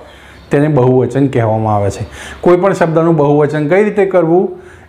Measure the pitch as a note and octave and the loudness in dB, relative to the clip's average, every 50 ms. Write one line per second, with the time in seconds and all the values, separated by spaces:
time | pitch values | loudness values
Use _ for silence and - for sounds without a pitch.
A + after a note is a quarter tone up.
0 | - - - - - - - - - - - C#3+ C#3+ D#3 D3+ B2+ B2 B2+ B2+ C3 | -20 -20 -20 -20 -20 -20 -20 -16 -8 -2 0 0 0 2 2 2 2 2 2 2
1 | B2+ - - C3+ C#3+ C3 C3 B2 A2+ A2 A2 A2 A2 A2 G#2+ G#2 G2+ G2 - - | 0 0 -2 -2 -2 0 0 0 -2 0 -2 -2 -2 -2 -2 0 -2 -2 -4 -6
2 | G2+ - - - - - - - - F3 F3 F3+ F#3+ G3 F#3 - F3 E3 D#3 D#3+ | -12 -12 -14 -18 -18 -18 -10 -2 2 2 2 4 2 0 0 0 -2 0 0 0
3 | D#3+ E3+ E3 D3+ C#3+ C#3+ D3 D3 D3+ C3+ D3+ D#3 D3+ C#3+ F3+ G3 G#3+ G#3 - G#3 | 2 2 2 2 2 2 2 2 0 0 -2 -2 -2 0 2 2 0 0 0 0
4 | G3 F#3+ F#3+ F3+ E3 D#3+ E3+ F3+ G3+ - - - - - - - - | 0 0 2 0 2 2 2 0 0 -2 -6 -12 -18 -20 -20 -20 -16